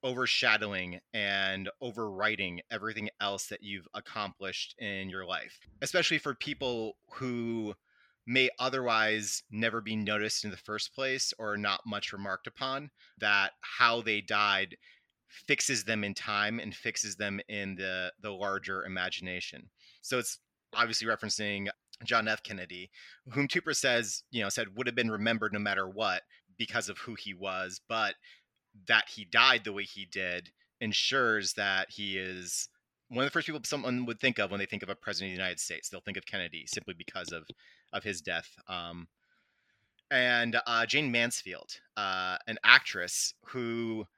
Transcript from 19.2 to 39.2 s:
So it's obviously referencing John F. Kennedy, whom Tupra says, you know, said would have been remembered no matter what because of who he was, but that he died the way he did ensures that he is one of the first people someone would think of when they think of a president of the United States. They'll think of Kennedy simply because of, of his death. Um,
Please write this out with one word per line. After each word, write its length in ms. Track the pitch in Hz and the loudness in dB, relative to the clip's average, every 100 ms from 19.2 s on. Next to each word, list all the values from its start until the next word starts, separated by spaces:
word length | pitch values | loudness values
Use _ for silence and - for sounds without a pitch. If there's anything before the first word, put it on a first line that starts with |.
| 92 90 - 65 - _ - - | -6 -6 -8 -12 -20 _ -20 -18
So 160 | - 127 | -2 -2
it's 200 | 117 - _ _ _ | -2 -8 _ _ _
obviously 320 | 117 117 110 113 | 0 2 2 0
referencing 640 | 127 107 - 107 101 98 - _ - | -2 -2 -2 0 -2 -4 -8 _ -14
John 240 | 117 120 110 | 2 2 2
F. 140 | 110 | -2
Kennedy, 480 | - 98 90 90 92 - - - - | -4 -10 -10 -12 -14 -18 -20 -20 -6
whom 180 | 123 139 | -2 0
Tupra 260 | 180 160 | 0 0
says, 480 | 139 135 120 110 - _ | 0 2 2 0 -6 _
you 120 | 120 | -4
know, 80 | 101 | -2
said 260 | 113 110 98 | -2 -4 -4
would 100 | 123 | -2
have 100 | 120 | 0
been 140 | 117 | 0
remembered 440 | 110 107 113 110 | 2 2 2 0
no 40 | 101 | 0
matter 300 | 104 98 95 | 0 0 -2
what 340 | 98 107 90 - - _ _ | 0 0 0 -6 -20 _ _
because 320 | 113 120 104 | -4 -2 -2
of 80 | 98 | -8
who 160 | - | -10
he 180 | 107 104 | -10 -12
was, 480 | 92 98 92 92 92 _ | -8 -4 -4 -6 -8 _
but 260 | 113 107 - - - _ _ _ 107 92 | 0 0 -2 -14 -20 _ _ _ -20 4
that 200 | 113 - | 4 4
he 160 | - | -6
died 400 | 95 113 127 123 | 2 8 10 8
the 80 | 107 | 2
way 120 | 101 | -4
he 200 | 101 101 | -6 -10
did 460 | 95 98 92 90 90 _ _ _ | -8 -4 -2 -4 -6 _ _ _
ensures 720 | 113 101 - 135 120 107 95 | 0 2 2 4 4 4 0
that 360 | - 101 95 95 | 0 2 2 0
he 280 | - 101 95 | -4 -4 -4
is 500 | 92 92 90 - - _ _ _ _ | -4 -8 -6 -6 -6 _ _ _ _
one 160 | 120 | -2
of 20 | 139 | 0
the 60 | |
first 140 | 165 151 | 0 -2
people 140 | 151 | -6
someone 400 | - 147 127 123 | -4 -2 0 0
would 160 | 120 113 | -2 2
think 180 | 135 117 | 2 2
of 120 | 101 | 0
when 100 | 101 | 0
they 60 | 98 | -4
think 160 | 104 | -4
of 80 | 95 | -6
a 40 | |
president 380 | 98 - 90 95 | -8 -6 -4 -4
of 40 | 92 | -4
the 60 | |
United 180 | 92 85 | -4 -4
States. 280 | - 85 - | -6 -6 -8
They'll 140 | 95 | -10
think 160 | - 95 | -8 -10
of 80 | - | -6
Kennedy 380 | 98 87 80 - | -6 -6 -8 -8
simply 280 | - - | -10 -8
because 380 | 85 82 95 82 | -12 -10 -8 -8
of, 120 | 85 78 - - - _ | -8 -12 -20 -20 -20 _
of 120 | 98 | -6
his 160 | 107 90 | -4 -6
death. 300 | - 85 - - - | -4 -4 -6 -20 -8
Um, 400 | 90 85 85 85 _ | -6 -6 -10 -14 _